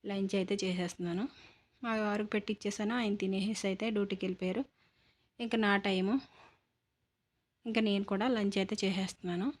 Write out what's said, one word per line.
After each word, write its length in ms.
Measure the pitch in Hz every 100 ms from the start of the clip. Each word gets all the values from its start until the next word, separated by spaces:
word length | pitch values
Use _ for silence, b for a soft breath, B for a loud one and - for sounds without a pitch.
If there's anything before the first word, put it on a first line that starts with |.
లంచ్ 320 | 202 196 190 202
అయితే 200 | 185 202
చేసేస్తున్నాను. 680 | 185 180 175 - 175 175 254 B B B B _
మా 100 | 233 220
వారికి 340 | 208 208 214
పెట్టిచ్చేసాను, 640 | 208 202 208 202 202 208 247
ఆయన 200 | 220 202
తినేసేసి 500 | 190 190 202 214 196
అయితే 180 | 185 220
డ్యూటీకి 340 | 208 202 185
వెళ్ళిపోయారు. 400 | 185 180 185 185 269 b b b b b b -
ఇంకా 180 | 240 233
నా 160 | 208 202
టైము, 360 | 196 190 190 262 B B B B B _ _ _ _ _ _ _ _ _ 233
ఇంకా 160 | 220
నేను 240 | 220 196 202
కూడా 200 | 196 240
లంచ్ 300 | 233 202 196
అయితే 180 | 190 214
చేసేస్తున్నాను. 680 | 190 185 190 - 180 175 240 294